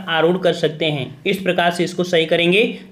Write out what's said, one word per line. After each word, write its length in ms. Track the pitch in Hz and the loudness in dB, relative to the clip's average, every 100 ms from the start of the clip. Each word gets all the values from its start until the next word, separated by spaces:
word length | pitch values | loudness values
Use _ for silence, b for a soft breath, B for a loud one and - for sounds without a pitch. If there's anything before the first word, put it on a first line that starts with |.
| 165 | -2
आरूढ़ 280 | 160 160 185 | 2 2 2
कर 160 | 180 | 0
सकते 320 | 160 151 156 165 | 0 -2 -2 -4
हैं। 360 | 147 123 - 190 | -2 -6 -6 -4
इस 120 | 190 | -2
प्रकार 320 | 185 180 175 | -2 0 0
से 120 | 175 | 0
इसको 200 | 165 - | -2 -2
सही 220 | 180 175 160 | 0 0 2
करेंगे, 380 | 165 170 190 247 B B | 2 4 2 2 B B